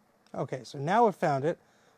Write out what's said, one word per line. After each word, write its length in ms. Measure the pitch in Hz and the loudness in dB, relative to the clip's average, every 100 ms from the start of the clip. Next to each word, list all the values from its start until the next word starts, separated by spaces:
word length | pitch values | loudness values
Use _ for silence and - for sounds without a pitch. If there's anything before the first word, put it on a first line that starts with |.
| _ _ _ - | _ _ _ -8
Okay, 260 | 143 131 | -6 -8
so 140 | 117 143 | -10 -8
now 300 | 143 208 233 | 0 4 4
it 80 | 170 | 2
found 300 | 170 139 147 | 0 0 0
it. 120 | 170 _ _ _ | -4 _ _ _